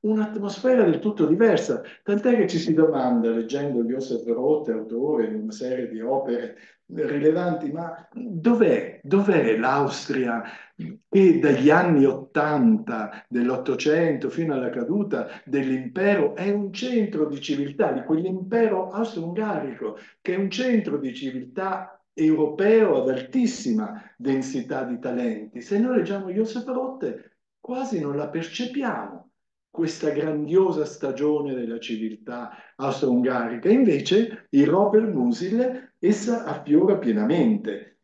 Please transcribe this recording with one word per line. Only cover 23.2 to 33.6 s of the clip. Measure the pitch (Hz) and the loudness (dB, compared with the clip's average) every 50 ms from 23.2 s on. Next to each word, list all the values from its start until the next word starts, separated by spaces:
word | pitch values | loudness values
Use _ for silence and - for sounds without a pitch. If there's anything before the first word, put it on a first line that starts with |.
| - - - 262 240 214 - - - 123 113 107 107 104 - - - - _ | -6 -2 0 0 2 2 0 -2 -4 -2 -2 -2 -2 -4 -10 -14 -16 -20 _
densità | _ 123 135 135 135 131 - - 135 117 - 147 131 120 | _ -2 0 0 0 -2 -4 -6 -6 -6 -4 -6 -6 -4
di | 123 123 113 | -6 -6 -6
talenti? | - 131 120 123 123 117 110 104 107 - _ 123 | -6 -6 -4 -2 -2 -2 -4 -4 -10 -12 _ -16
Se | - - 202 208 | -6 -2 0 2
noi | 233 254 254 | 2 2 2
leggiamo | 220 170 180 202 196 190 180 | 0 0 0 -4 -6 -6 -4
Joseph | 180 208 226 220 - 247 226 | -2 -2 -2 -2 -2 -8 -6
Roth, | 262 247 247 262 262 262 - - 127 113 - - _ _ _ _ _ _ _ | -4 -4 -4 -4 -6 -6 -6 -6 -8 -8 -8 -16 _ _ _ _ _ _ _
quasi | _ - 247 262 269 233 220 170 | _ -8 -6 -6 -4 -4 -4 -4
non | 147 143 139 | -4 -2 -4
la | 147 151 151 | -4 -6 -4
percepiamo, | - 165 165 - - - 247 240 254 285 269 233 190 113 - 143 135 131 - _ _ _ _ _ _ _ _ _ _ | -6 -8 -8 -8 -8 -8 -8 -6 -4 -4 -4 -4 -4 -6 -8 -12 -14 -18 -20 _ _ _ _ _ _ _ _ _ _
questa | - 170 160 - - - 151 | -4 -4 -4 -4 -4 -4 -2
grandiosa | 147 147 156 156 151 151 151 147 165 190 190 175 156 151 151 | -2 -2 -2 -2 -2 -4 -4 2 4 4 4 4 2 -2 -4
stagione | - - - - 139 123 120 147 151 151 147 143 139 131 | -4 -6 -6 -6 -6 -4 -2 0 0 0 0 -2 -4 -4
della | 127 117 113 117 113 | -4 -6 -6 -8 -8
civiltà | - - 117 107 110 110 107 - - 123 120 120 120 - - - - - _ | -8 -8 -6 -6 -6 -8 -8 -10 -14 -12 -12 -12 -12 -14 -16 -20 -20 -20 _
austro-ungarica. | - 131 139 135 - 147 131 120 123 123 131 127 123 117 113 120 117 | -6 -6 -4 -2 0 0 2 2 2 2 2 0 -2 -4 -4 -6 -2